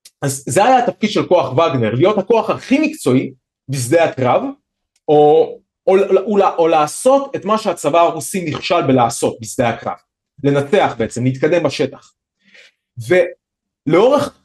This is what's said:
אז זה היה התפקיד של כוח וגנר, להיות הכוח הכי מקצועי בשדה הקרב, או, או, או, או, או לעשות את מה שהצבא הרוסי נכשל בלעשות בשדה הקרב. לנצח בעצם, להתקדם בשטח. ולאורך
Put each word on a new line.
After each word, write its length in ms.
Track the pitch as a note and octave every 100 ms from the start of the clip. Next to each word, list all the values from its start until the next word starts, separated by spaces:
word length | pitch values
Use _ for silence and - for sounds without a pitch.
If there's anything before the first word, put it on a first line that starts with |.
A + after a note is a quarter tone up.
| - _
אז 220 | C#3+ C3+ -
זה 180 | D3+
היה 140 | A#3 B3+
התפקיד 320 | B3 - G#3+
של 160 | E3+ -
כוח 260 | F3+ C3
וגנר, 420 | B2+ E3 C3 A2
להיות 240 | A#2+ F3+ G#3
הכוח 320 | F#3+ A3+ G#3+
הכי 280 | C3 - C#4
מקצועי 540 | D#4 - C3+ B2+ G3 - _ _ -
בשדה 360 | C3+ A#2 E3
הקרב, 380 | D#3 - A#2+ E3+ C#4 - _ _ _ _ -
או, 60 | D3+ D3+ D#3+ - - _ _ -
או, 100 | F#3+
או, 400 | F#3 F#3+ A3+ G3+
או, 180 | F#3 -
או 100 | E3
לעשות 680 | D#3+ D3+ - B3+ C#4 C#4 A#3
את 80 |
מה 140 | F#3+ G#3+
שהצבא 420 | G#3 - C#3+ E3+
הרוסי 440 | E3+ D#3 - F#3 D#3+
נכשל 320 | - - F3
בלעשות 540 | C#3 B2+ A#2 - B2+ -
בשדה 280 | A2 - A#2+
הקרב. 280 | A#2 G#2 - _ _ _ -
לנצח 500 | C#3 C#3+ - G3 C3+ -
בעצם, 260 | A2 A#2
להתקדם 380 | B2+ C3 D#3 F3
בשטח. 500 | D3 - C#3 - _ _ _ _ _ _ _ _ _ - A2+ F3+ F3 - _ _ _ _ C#3+
ולאורך 540 | E3 A#3 C#4+ - -